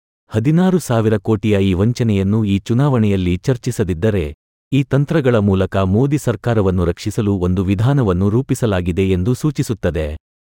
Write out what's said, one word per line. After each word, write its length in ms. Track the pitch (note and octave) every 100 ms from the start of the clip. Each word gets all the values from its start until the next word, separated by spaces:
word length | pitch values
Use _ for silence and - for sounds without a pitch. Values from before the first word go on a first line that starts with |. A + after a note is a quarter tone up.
| _ _ _
ಹದಿನಾರು 500 | - B2 D#3+ F3+ F3+
ಸಾವಿರ 380 | - A2+ A2 G#2+
ಕೋಟಿಯ 420 | - G#2+ A2 G2+
ಈ 140 | G2
ವಂಚನೆಯನ್ನು 720 | F2 A2 B2 A2+ G2+ F#2+ A2
ಈ 140 | G#2+ G2
ಚುನಾವಣೆಯಲ್ಲಿ 800 | - A#2 D3 B2+ G#2+ G2 F2+ F2
ಚರ್ಚಿಸದಿದ್ದರೆ, 960 | - B2+ - - F2+ E2 A2 G2+ D2+ C#2 _ _ -
ಈ 100 | C3
ತಂತ್ರಗಳ 540 | C#3 C#3 C#3+ D#3+ B2+ A#2
ಮೂಲಕ 400 | G2+ F#2+ F#2+ G2
ಮೋದಿ 420 | F#2+ G2+ C#3 C#3+
ಸರ್ಕಾರವನ್ನು 680 | - G2+ A#2+ A2 F#2+ F2+
ರಕ್ಷಿಸಲು 500 | E2+ F2 G#2+ - G#2
ಒಂದು 300 | G2+ F2+ F#2
ವಿಧಾನವನ್ನು 640 | F#2 G2 A2+ C#3+ A2 F2+ G2+
ರೂಪಿಸಲಾಗಿದೆ 800 | A2+ C3+ C3 A#2 F#2 F2+ F2 F#2+
ಎಂದು 240 | F2+ F#2
ಸೂಚಿಸುತ್ತದೆ. 840 | B2+ D3+ D3 - G#2+ F2+ D#2+ D#2 D2+ _ _ _